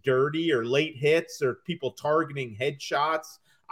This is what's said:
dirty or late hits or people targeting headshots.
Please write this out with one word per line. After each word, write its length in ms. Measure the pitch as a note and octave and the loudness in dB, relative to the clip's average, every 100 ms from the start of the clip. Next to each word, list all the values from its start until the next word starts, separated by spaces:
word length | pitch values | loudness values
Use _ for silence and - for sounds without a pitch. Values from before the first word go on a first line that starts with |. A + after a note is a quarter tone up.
dirty 480 | C3+ B2+ C#3+ D#3 E3 | 2 2 2 0 0
or 140 | B2+ A#2 | 0 2
late 300 | C#3 D#3 C#3 | 2 0 0
hits 480 | D3 E3 D#3+ - | 2 2 0 -2
or 160 | C3+ - - | -2 -2 -6
people 240 | E3+ C3 | -4 -4
targeting 640 | - D3 D#3 D3 C#3 B2 G#2+ | -4 0 0 0 -6 -8 -4
headshots. 760 | C3+ C#3+ - C#3+ D3+ D#3 - - _ _ - | -4 -4 -4 -2 0 -2 -6 -20 _ _ 0